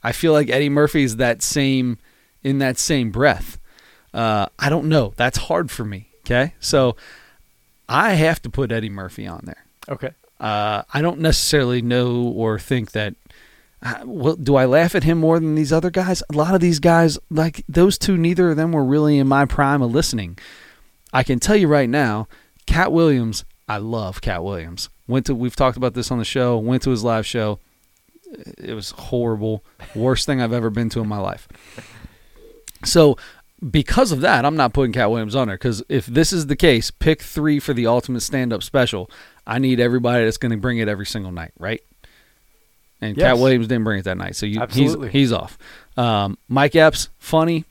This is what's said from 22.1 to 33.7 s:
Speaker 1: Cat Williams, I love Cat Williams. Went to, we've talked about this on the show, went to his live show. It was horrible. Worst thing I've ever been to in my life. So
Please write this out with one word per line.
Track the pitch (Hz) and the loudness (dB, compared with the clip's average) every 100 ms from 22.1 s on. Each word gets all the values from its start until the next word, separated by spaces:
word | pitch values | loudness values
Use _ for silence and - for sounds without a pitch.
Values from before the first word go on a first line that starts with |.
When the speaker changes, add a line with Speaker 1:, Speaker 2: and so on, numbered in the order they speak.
| 107 110 - _ _ - | -2 -6 -14 _ _ -2
Speaker 1:
Cat | 160 180 | 0 2
Williams, | 165 165 135 113 104 - - - | 4 4 2 0 -6 -12 -20 -10
I | 104 | -8
love | 110 117 98 92 | -6 -6 -6 -6
Cat | - 90 | -4 -4
Williams. | 90 95 82 87 - _ - | -6 -8 -10 -12 -14 _ -4
Went | 127 127 | -2 -2
to, | 127 | -4
we've | 123 - | -4 0
talked | 131 123 | 0 0
about | 127 | -4
this | 117 113 | -4 -4
on | 127 | -4
the | 110 | -4
show, | 135 123 120 | -2 0 0
went | 110 127 | 0 -2
to | 135 | 0
his | 120 | -2
live | 117 113 104 | 0 -2 -2
show. | 120 107 101 _ _ _ _ _ _ 381 294 - - | -4 -4 -6 _ _ _ _ _ _ -20 -20 -20 -16
It | - | -12
was | 113 95 | -12 -12
horrible. | - - 123 117 110 110 107 _ _ - | -16 -6 -2 -2 -2 -4 -6 _ _ -14
Worst | 107 123 127 - | -2 0 0 0
thing | 135 | -2
I've | 117 | 0
ever | 120 113 | -2 -2
been | 107 113 | -2 -4
to | 113 | -4
in | 107 | -4
my | 104 | -4
life. | 95 95 - - - - - - - _ _ - - - - - | -6 -8 -16 -20 -20 -20 -20 -20 -20 _ _ -20 -20 -20 -20 -12
So | - 175 151 131 - - _ _ 147 | 0 4 6 4 -6 -20 _ _ -4